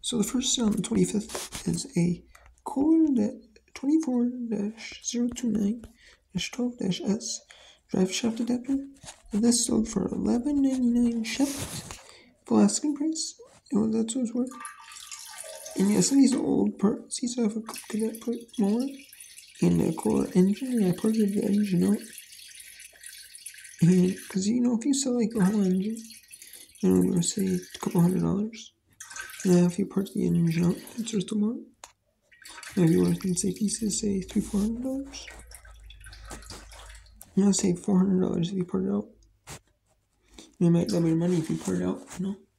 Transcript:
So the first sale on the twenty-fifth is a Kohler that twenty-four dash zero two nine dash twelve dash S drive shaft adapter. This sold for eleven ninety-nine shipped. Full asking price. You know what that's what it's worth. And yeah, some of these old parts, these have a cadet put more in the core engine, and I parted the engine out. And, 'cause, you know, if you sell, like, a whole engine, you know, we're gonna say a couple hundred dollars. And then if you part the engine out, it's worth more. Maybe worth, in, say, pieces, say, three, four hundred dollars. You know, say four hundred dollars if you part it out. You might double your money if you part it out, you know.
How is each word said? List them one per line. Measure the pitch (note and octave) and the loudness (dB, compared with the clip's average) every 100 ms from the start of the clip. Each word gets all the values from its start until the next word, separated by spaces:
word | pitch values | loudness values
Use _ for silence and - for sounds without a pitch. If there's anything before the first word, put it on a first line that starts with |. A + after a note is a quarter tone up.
So | - A#3+ | -4 -2
the | |
first | G3+ B3 C4 - | 0 0 0 0
sale | A3 | 2
on | |
the | - | 0
twenty-fifth | F3 G#3+ F3+ G#3 - - - - - | 0 0 2 0 -4 -10 -10 -8 -4
is | E3+ - - | -4 -2 0
a | F3 F3 - - - _ | 0 -2 -8 -20 -20 _
Kohler | - C4+ D4+ D#4+ D#4+ B3 | -8 0 4 4 4 2
that | G#3 - - _ _ - | 0 -4 -20 _ _ -6
twenty-four | C4+ D#4+ D#4 B3 A#3+ B3 A#3 | 2 2 2 0 0 -2 -4
dash | G#3 G3+ A3 - - - | -4 -4 -6 -16 -12 -6
zero | A#3+ A#3+ A#3+ | -2 -2 -2
two | A#3+ | -2
nine | G#3 G3+ A#3+ - _ - - _ | 0 0 -2 -8 _ -20 -20 _
dash | F#3 - | -6 -6
twelve | - B3 A#3+ | -4 -4 -2
dash | F#3+ F3 | -4 -2
S | - G#3 - - _ - - _ _ | -2 -2 -4 -10 _ -20 -20 _ _
drive | - F#3 | 0 0
shaft | - A#3 A3+ | 0 -2 -2
adapter. | A#3 B3 - C4+ - - - - - | -2 -2 0 -4 -4 -16 -20 -20 -4
This | G#3 A#3 A#3+ - | 2 4 4 2
sold | A3 A3 | 0 0
for | - - | -2 -2
eleven | F#3+ G3 A#3 C#4+ C#4+ | -2 0 0 0 2
ninety-nine | C4+ C4 A#3+ A#3+ A#3+ A#3 A3 | 2 2 2 4 2 0 -4
shipped. | - C4+ - - - - - - - - _ - | -2 -2 -2 -8 -10 -12 -18 -20 -20 -20 _ 0
Full | A3 | 4
asking | G3+ - D4+ C#4 | 4 4 -2 -2
price. | D4+ D#4+ - - A#4+ - _ | -2 -2 -8 -10 -20 -20 _
You | G3+ | 0
know | A3 | 2
what | |
that's | A3 A3+ C4+ | 0 -2 -2
what | |
it's | A#3 | -2
worth. | A#3+ B3+ - - - - - - - - - - - - - | -2 -4 -6 -16 -18 -20 -20 -16 -16 -16 -16 -16 -16 -12 -2
And | G3 | 2
yeah, | G#3 | 4
some | F3+ C#4 | 4 6
of | |
these | B3+ - | 6 4
old | - - G3+ - | 2 2 2 2
parts, | G3+ B3+ - - | 0 0 -8 -6
these | B3 B3 | -6 0
have | A3 A3 | -2 -2
a | - - - | -8 -14 -8
cadet | G#3+ A3 A3+ | -4 -4 -4
put | - A#3 - - | -8 -8 -8 0
more | G3 A3+ C4+ - - - - - - - | 2 2 -2 -6 -20 -20 -20 -20 -20 0
in | F3 E3+ | 2 4
the | - | 0
core | E3 G#3+ G#3 G3+ F#3 | 0 0 0 2 4
engine, | F#3 G3+ C4 | 4 2 -2
and | B3 F#3 | 0 0
I | |
parted | E3+ A3 A3 G#3 | 2 0 2 2
the | G3+ - | 0 0
engine | G3+ G#3 F3 F#3 | 2 2 2 2
out. | G#3 - - - - - - - - - - - - - - - - - - | 2 -2 -20 -20 -20 -20 -20 -20 -20 -20 -20 -20 -18 -20 -18 -18 -18 -20 2
And, | E3+ F#3 F3+ F#3+ - | 4 6 4 0 -6
'cause, | F#3+ G3 | -4 0
you | B3 | 0
know, | B3 A3+ | 2 0
if | D4 | 0
you | |
sell, | C#4 C4 A#3+ | 0 0 0
like, | G#3+ | 0
a | A#3 F#3 | 2 2
whole | G#3+ | 4
engine, | F#3+ F#3 G3+ A3+ - - - - - - - - | 2 2 -2 -6 -12 -20 -20 -20 -20 -20 -20 -2
you | F#3+ | 2
know, | F#3 | 4
we're | F3+ | 4
gonna | F#3 | 2
say | E3+ - F#3+ F3+ | -2 -2 -2 -2
a | - - | -6 -8
couple | - F#3 | -2 4
hundred | E3+ F3+ | 4 4
dollars. | E3 F#3 A3 A3+ - _ _ _ - - - - F#3+ | 0 -2 -4 -8 -20 _ _ _ -18 -16 -16 -6 4
And | |
then | F3 | 6
if | F3 F3 | 4 2
you | F#3+ | -2
part | - G3 | -2 -4
the | - F#3 | -2 0
engine | E3+ E3+ E3 F3 | 2 2 2 0
out, | - - - | 0 -8 -10
it's | A3 | -4
worth | G#3+ F3+ | -4 -2
more. | G#3+ G#3 B3+ - _ - _ _ _ _ _ - - - - | -2 -2 -4 -12 _ -20 _ _ _ _ _ -20 -18 -8 2
Maybe | E3 F3+ | 4 4
worth, | F3 E3+ | 4 2
in, | F#3+ F3+ | -2 -2
say, | G3 | -2
pieces, | F3+ G#3 - G#3+ - | -2 -2 -2 -4 -2
say, | G#3+ G3 | -2 -2
three, | F#3 G#3+ | -2 -4
four | - G3+ | -2 -2
hundred | G#3+ A#3 | -2 -2
dollars. | C4 C4+ C#4 - - - - - - - - - - - - - - - - - - - - - - - | -4 -6 -8 -14 -18 -20 -20 -20 -20 -20 -20 -20 -20 -20 -16 -16 -16 -18 -18 -20 -20 -20 -20 -20 -4 2
You | G3+ | 4
know, | |
say | G3 G3 F3 | 4 2 0
four | - F#3 | 2 4
hundred | F#3+ F#3 | 4 4
dollars | F#3 - E3+ | 2 0 -2
if | G3 | -2
you | F3+ | -2
part | F#3+ | -2
it | F#3+ | 0
out. | G3+ - _ _ _ - - _ _ _ _ _ _ _ - - _ | -2 -4 _ _ _ -20 -20 _ _ _ _ _ _ _ -20 -20 _
You | F3 | 4
might | E3+ E3+ | 4 2
double | F3+ E3 | 2 2
your | E3 | 2
money | F3 F3+ | 2 0
if | D#3 | 0
you | D#3+ | -4
part | G3 F3+ | -2 -2
it | F3+ | -2
out, | G3+ - - | -4 -10 -8
you | F#3+ | -8
know. | G3+ _ | -8 _